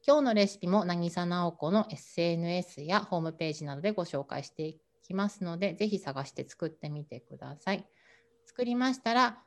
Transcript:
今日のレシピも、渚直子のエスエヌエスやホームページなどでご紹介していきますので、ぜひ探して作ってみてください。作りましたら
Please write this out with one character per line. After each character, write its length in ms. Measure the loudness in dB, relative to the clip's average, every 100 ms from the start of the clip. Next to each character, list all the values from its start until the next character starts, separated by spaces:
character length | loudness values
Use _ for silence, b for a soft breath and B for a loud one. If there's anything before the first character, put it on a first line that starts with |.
| 6
今 120 | 6
日 40 |
の 120 | 6
レ 120 | 4 4
シ 140 | 2
ピ 80 | 2
も、 160 | 2
渚 420 | 2 0 0 0 0
直 260 | 0 0
子 180 | -2 2
の 160 | 2 2
エ 60 | -8
ス 200 | -8 0
エ 160 | 0 0
ヌ 120 | 0
エ 140 | -2
ス 200 | -4 -10
や 180 | 0 0
ホ 180 | 0 -2
ー 20 |
ム 120 | -2
ペ 180 | -4 -6
ー 20 |
ジ 120 | -4
な 100 | -8
ど 80 | -2
で 80 | -2
ご 140 | -2
紹 200 | -4 -6
介 200 | -6 -8
し 60 | -8
て 120 | -8
い 160 | -8 -10 _ _
き 120 | _
ま 140 | -2 -2
す 140 | -4
の 160 | -6 -2
で、 160 | -2
ぜ 140 | 0 -2
ひ 100 | -2
探 260 | -4 -6
し 60 | -8
て 180 | -8 -12
作 200 | -6 -8
っ 20 |
て 180 | -6 -10
み 160 | -10
て 140 | -10 -16
く 180 | _ -16
だ 200 | -16 -8
さ 160 | -4
い。 120 | -4 -6 b b b b b
作 200 | _ -4
り 120 | -2 2
ま 180 | 2
し 60 | 0
た 140 | 2
ら 280 | 4 4 0